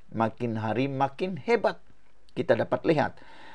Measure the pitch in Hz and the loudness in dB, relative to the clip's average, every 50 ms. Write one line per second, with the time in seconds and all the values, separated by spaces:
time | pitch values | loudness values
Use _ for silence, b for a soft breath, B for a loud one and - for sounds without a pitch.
0 | - - - 107 113 113 - - 123 120 110 110 107 110 110 113 131 139 135 131 | -16 -8 0 2 2 2 2 -2 -2 -2 -2 -2 0 0 0 2 0 0 2 2
1 | 135 135 135 - 175 185 196 143 - - 233 226 - 214 180 - - - - - | 0 0 0 -2 -4 -4 -4 -6 0 2 2 4 4 2 0 0 -10 -14 -16 -16
2 | - - - - - - - - 127 - 120 110 110 - - - - - 165 147 | -16 -16 -16 -16 -16 -10 -4 -4 4 4 4 4 6 2 0 0 4 4 4 4
3 | 120 92 - B B B B B B B | 4 2 0 B B B B B B B